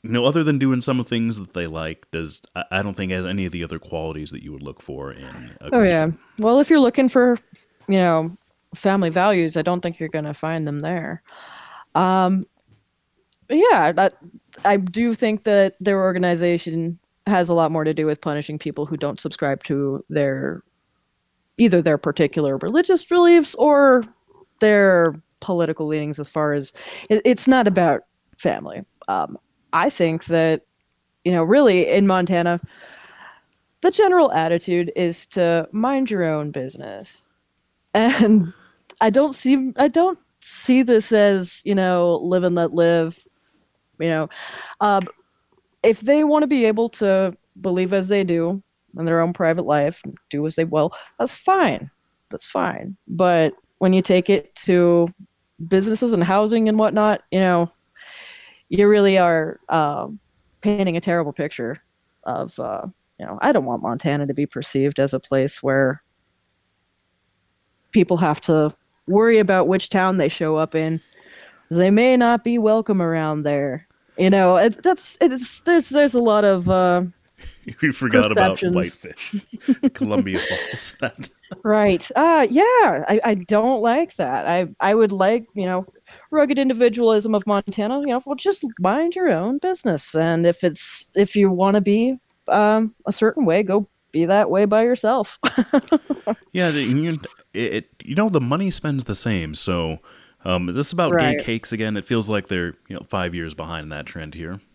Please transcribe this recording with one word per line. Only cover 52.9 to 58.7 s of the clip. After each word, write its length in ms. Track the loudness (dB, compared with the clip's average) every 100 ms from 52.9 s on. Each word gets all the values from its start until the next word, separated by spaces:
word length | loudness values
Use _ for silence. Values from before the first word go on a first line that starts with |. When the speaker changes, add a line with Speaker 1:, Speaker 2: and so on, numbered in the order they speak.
| -16 -12
Speaker 2:
But 460 | -2 2 2 0 -2 _ _
when 140 | 2
you 80 | 2
take 280 | 2 0 2
it 240 | -2 -2 -10
to 440 | 0 2 4 2 0 -4 -20 _ _ _ -2
businesses 440 | 0 0 -2 0
and 100 | 0
housing 440 | 2 2 2 0 2
and 100 | 2
whatnot, 440 | 0 2 0 0 _
you 100 | 0
know, 300 | 2 2 0 _ _ _ -20 -20 -20 -20 -20 _
you 180 | _